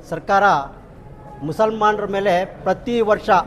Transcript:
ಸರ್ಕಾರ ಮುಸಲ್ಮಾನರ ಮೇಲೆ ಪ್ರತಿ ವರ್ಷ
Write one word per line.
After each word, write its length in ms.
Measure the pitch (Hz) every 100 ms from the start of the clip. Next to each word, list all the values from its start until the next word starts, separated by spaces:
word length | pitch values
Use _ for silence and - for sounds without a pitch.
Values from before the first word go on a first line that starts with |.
| -
ಸರ್ಕಾರ 340 | 165 147 196 202 156 139 - - - - - - -
ಮುಸಲ್ಮಾನರ 600 | 147 156 220 220 214 208 202
ಮೇಲೆ 280 | 196 202 175 190 -
ಪ್ರತಿ 320 | - 190 - 240
ವರ್ಷ 280 | 214 208 - 190